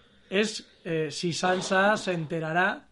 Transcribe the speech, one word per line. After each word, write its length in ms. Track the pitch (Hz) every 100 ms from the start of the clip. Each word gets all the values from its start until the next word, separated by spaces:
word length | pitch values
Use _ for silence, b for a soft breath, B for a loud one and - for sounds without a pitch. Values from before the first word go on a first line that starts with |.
| b b -
es, 380 | 190 214 - - _
eh, 240 | 185 160 156
si 220 | - 175
Sansa 640 | 147 185 185 180 190 202 208
se 160 | 185
enterará 800 | 170 151 165 156 175 190 294 -